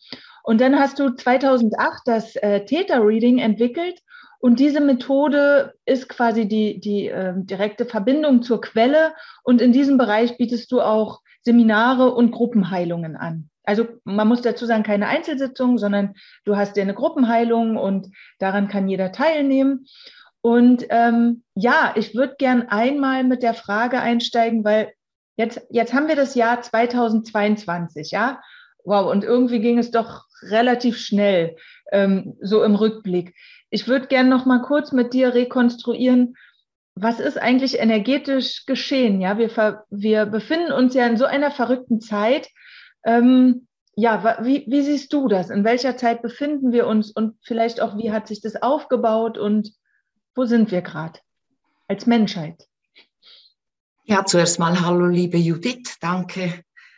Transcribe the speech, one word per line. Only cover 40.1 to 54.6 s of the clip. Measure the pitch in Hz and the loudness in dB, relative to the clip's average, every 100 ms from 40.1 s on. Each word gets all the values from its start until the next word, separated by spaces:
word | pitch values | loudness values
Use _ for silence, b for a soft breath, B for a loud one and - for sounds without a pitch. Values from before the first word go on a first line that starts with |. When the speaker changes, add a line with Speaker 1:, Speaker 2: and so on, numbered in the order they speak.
| 214 | 0
Speaker 1:
befinden | 214 214 - 320 339 | 0 -4 -4 -4 -2
uns | - 254 | 2 2
ja | 254 240 | 2 2
in | 226 | 2
so | 262 | 0
einer | 277 285 | 0 -2
verrückten | 277 226 254 254 220 | -2 -2 -2 -2 -4
Zeit. | - 208 214 294 - B B B B _ | -4 -2 0 -2 -4 B B B B _
Ähm, | - 233 240 254 254 247 - _ _ - | 0 4 4 6 4 2 -4 _ _ -2
ja, | 226 208 | 0 0
wa-, | 208 - | 0 -2
wie, | 233 277 - | 0 -2 0
wie | 285 | -2
siehst | 277 294 - | 0 -2 -2
du | 294 262 | -2 0
das? | 190 180 | -2 -2
In | 202 | -2
welcher | 208 247 262 247 | 0 0 -2 -2
Zeit | 240 233 | -2 -2
befinden | 233 - 294 294 254 | -6 -8 -6 -2 0
wir | 233 - | 0 0
uns? | 220 214 | 0 -2
Und | - 220 - | -4 -6 -6
vielleicht | - 226 233 233 | -6 -4 -2 -2
auch, | 220 208 | -6 -4
wie | 226 | -6
hat | 220 214 | -6 -8
sich | 208 | -10
das | 220 208 | -10 -4
aufgebaut | 233 294 - 247 220 220 226 220 | -2 -2 -2 -2 0 0 -2 -4
und | 208 214 208 - _ _ _ _ _ | -2 -2 -4 -10 _ _ _ _ _
wo | - 254 | -4 0
sind | 233 214 | 2 2
wir | 180 | -2
grad | 170 151 160 - _ _ _ _ _ _ - | -6 -10 -12 -14 _ _ _ _ _ _ -10
als | 202 240 | -4 0
Menschheit? | 233 196 185 160 165 _ _ _ b _ _ b b b _ _ _ _ _ | 2 0 -4 -10 -14 _ _ _ b _ _ b b b _ _ _ _ _
Speaker 2:
Ja, | - 196 | -2 0
zuerst | 196 175 165 | 2 2 2
mal | - | 0